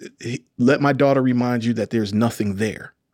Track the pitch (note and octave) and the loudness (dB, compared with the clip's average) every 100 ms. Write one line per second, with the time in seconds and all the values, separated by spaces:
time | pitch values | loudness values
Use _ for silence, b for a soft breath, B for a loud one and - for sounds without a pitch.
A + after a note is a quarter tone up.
0 | - - A2+ B2 - - B2 C#3+ C#3+ C3+ | -20 -14 -10 -10 -10 0 2 4 2 2
1 | C#3 C#3 B2+ B2 B2 B2 A2+ A2 G2+ A#2 | 2 4 2 2 0 0 -2 -2 -2 -2
2 | G#2 G#2 A#2 - G#2 G2 A2 - - _ | -2 0 0 -2 -4 -2 -4 -6 -14 _
3 | _ | _